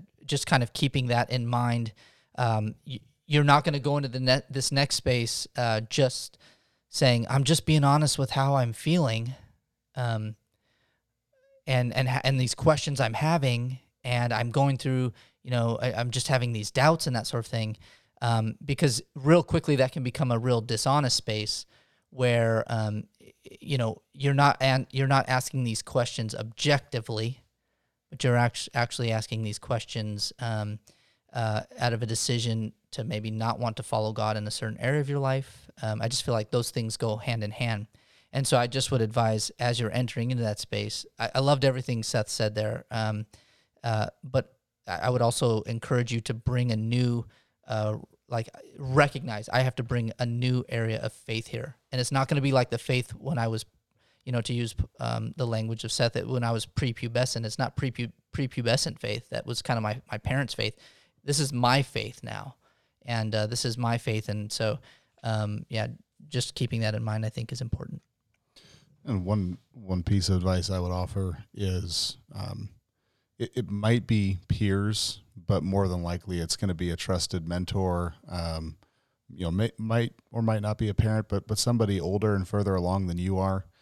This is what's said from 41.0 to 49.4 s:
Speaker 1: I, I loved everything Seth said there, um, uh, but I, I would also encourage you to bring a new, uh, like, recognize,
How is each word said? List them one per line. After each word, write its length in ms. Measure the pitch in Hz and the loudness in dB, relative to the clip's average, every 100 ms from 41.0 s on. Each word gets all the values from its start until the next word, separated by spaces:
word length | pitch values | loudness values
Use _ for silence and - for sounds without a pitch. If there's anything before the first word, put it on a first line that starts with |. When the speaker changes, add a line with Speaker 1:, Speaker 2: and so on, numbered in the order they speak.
| - - | -12 -6
Speaker 1:
I, 140 | 113 131 | -2 2
I 40 | |
loved 260 | 139 139 135 | 4 4 4
everything 380 | 127 127 117 | 2 -4 -4
Seth 260 | - 120 107 | 0 -2 -2
said 240 | - 107 | -2 0
there, 320 | 107 107 113 - | 0 -2 -4 -6
um, 340 | 117 110 107 107 - _ _ _ _ | -2 -2 -2 -6 -14 _ _ _ _
uh, 240 | 117 110 - _ | -2 0 0 _
but 300 | 131 131 - _ _ _ - | -2 -2 -2 _ _ _ -8
I, 120 | 87 | -2
I 100 | 113 | 0
would 140 | 123 | 2
also 380 | 117 - 123 110 | 2 2 2 2
encourage 500 | - 117 - 127 117 | -2 -6 0 0 2
you 80 | 117 | -2
to 140 | - 117 | -4 -4
bring 360 | 123 123 123 | -2 0 0
a 40 | 110 | 0
new, 500 | 113 123 123 120 113 _ _ _ - | 0 2 2 0 -4 _ _ _ -6
uh, 300 | 110 107 107 - _ - | -2 -2 -4 -8 _ -6
like, 200 | 117 113 - - - | -6 -6 -12 -20 -12
recognize, 720 | 135 139 143 127 135 107 | 0 4 4 2 -6 -8